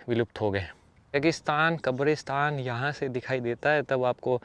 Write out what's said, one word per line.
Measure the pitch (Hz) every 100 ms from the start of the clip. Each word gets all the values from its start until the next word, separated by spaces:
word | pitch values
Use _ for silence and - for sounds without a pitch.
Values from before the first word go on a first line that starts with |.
| -
विलुप्त | 117 113 -
हो | 107
गए। | 98 87 - _ _ _
रेगिस्तान, | 143 156 156 - 151 160 165
कब्रिस्तान | 135 127 143 151 - 139 147 143
यहाँ | 127 120 139
से | 139 139
दिखाई | 123 - 131
देता | 120 117 147
है, | 151
तब | 131 131
आपको | 123 123 - 123